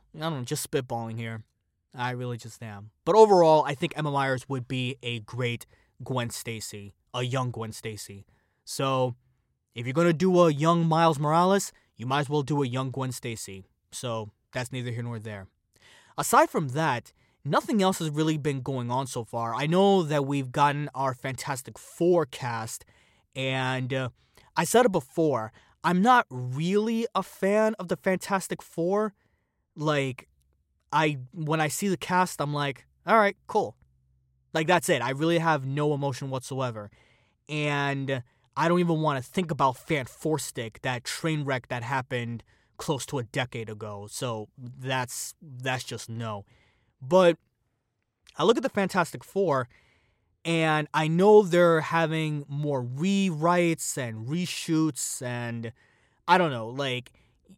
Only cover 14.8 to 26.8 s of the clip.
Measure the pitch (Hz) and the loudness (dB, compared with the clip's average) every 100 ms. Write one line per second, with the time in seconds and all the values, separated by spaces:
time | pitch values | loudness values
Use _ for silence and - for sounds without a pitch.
14.8 | 120 117 120 117 110 104 95 _ _ _ | -6 -6 -6 -8 -10 -12 -14 _ _ _
15.8 | _ - _ - 147 240 330 226 143 139 | _ -20 _ -8 2 4 4 0 -4 -2
16.8 | 160 120 - _ _ _ 139 233 - 220 | -2 -2 -6 _ _ _ -2 -2 0 2
17.8 | 190 180 160 147 156 156 147 135 127 131 | 2 0 -4 -2 0 0 -2 -4 -6 -6
18.8 | 120 123 131 123 113 117 117 113 147 180 | -4 -4 -4 -8 -8 -8 -6 -4 0 4
19.8 | 196 190 151 147 139 143 127 147 143 143 | 6 4 4 0 0 -2 -2 2 2 2
20.8 | 147 131 135 127 135 123 - 131 - - | -6 -4 -4 -4 -8 -8 -6 -8 -8 -18
21.8 | - - 175 175 151 - 123 113 110 - | -20 0 2 4 2 -4 -6 -6 -8 -12
22.8 | - _ _ _ _ 135 131 131 131 131 | -16 _ _ _ _ -6 -4 -2 -2 -2
23.8 | 127 131 127 _ _ _ _ - 165 233 | -2 -4 -4 _ _ _ _ -2 4 6
24.8 | 247 180 - - 156 123 110 - _ _ | 6 2 -4 0 2 0 -4 -12 _ _
25.8 | 165 180 226 247 - 127 123 131 170 202 | 0 4 6 6 4 -6 -6 -4 0 0